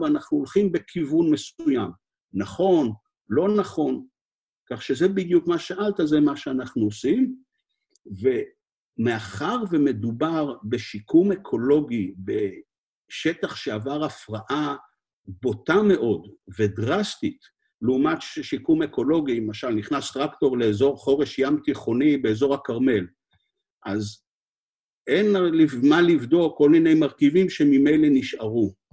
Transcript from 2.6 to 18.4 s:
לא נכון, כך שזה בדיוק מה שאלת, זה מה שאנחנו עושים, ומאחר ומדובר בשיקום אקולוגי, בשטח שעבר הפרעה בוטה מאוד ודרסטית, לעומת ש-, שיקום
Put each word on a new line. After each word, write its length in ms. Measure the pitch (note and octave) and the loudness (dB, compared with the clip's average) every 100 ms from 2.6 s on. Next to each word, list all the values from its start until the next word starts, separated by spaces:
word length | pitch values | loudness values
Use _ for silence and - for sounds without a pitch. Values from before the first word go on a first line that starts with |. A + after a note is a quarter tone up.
| F#3+ E3+ B2 G#2+ _ _ - | 2 2 2 -4 _ _ -4
לא 260 | A#2+ G3 G#3 | 0 2 0
נכון, 500 | F#3+ - C#3 B2+ - _ _ _ _ _ - | -2 -2 -2 -2 -8 _ _ _ _ _ -14
כך 120 | B2 | -10
שזה 260 | - C3 F#3 | -4 0 0
בדיוק 400 | G3 F3 F3 E3+ | 0 2 0 2
מה 120 | E3+ | -4
שאלת, 360 | - F#3 G#3 G3+ | -4 -4 -4 -2
זה 160 | D#3 D3+ | 2 4
מה 180 | D3 C#3 | 2 0
שאנחנו 480 | C#3+ C3 C3 B2 G#2+ | -6 -6 -4 -2 -2
עושים, 500 | - B2+ A3 C4 - _ _ _ _ _ _ - F#2 B2 A#2 G#2 _ _ _ _ - | -2 0 0 0 -4 _ _ _ _ _ _ -18 -4 -2 -2 -4 _ _ _ _ -4
ומאחר 580 | A#2 A2+ - - D#3+ B3 G#3 | -2 -2 -6 -8 -4 -4 -2
ומדובר 840 | E3 C#3 A2 A2+ A#2 D#3 D#3+ D3 A#2+ | 0 0 0 -4 -4 -2 -2 -4 -6
בשיקום 680 | G#2 A#2+ - G#2 - D#3+ G3 | -6 -6 -6 -14 2 4 4
אקולוגי, 840 | F#3 - A#2 B2 D3+ C3 A#2 F2+ F2+ | 0 -4 -2 2 2 0 -4 -4 -8
בשטח 1400 | F#2+ G2+ G2+ F2 - _ _ _ _ - D#3+ E3+ F3 - | -6 -4 -4 -6 -20 _ _ _ _ -6 -4 -4 -6 -8
שעבר 480 | C3+ A2 B2 D3 | -8 -6 -6 -6
הפרעה 720 | D3+ - - G#2+ - D3 D3 C#3 _ _ _ _ - | -6 -8 -12 -12 -6 -4 -4 -6 _ _ _ _ -20
בוטה 560 | F#2 B2 G#2+ - F#3 | -6 -6 -4 0 2
מאוד 460 | G#3+ F3 A#2 F2 - - - F#2+ | 4 2 2 -2 -6 -20 -12 -2
ודרסטית, 800 | G#2+ G#2 A2+ F#3 G#3 - - - _ _ _ - | -2 -2 -2 -2 -4 -6 -8 -8 _ _ _ -6
לעומת 400 | A2+ C3 D3+ D#3+ | -2 2 2 -2
ש-, 180 | - | -6
שיקום 420 | D#3 | -12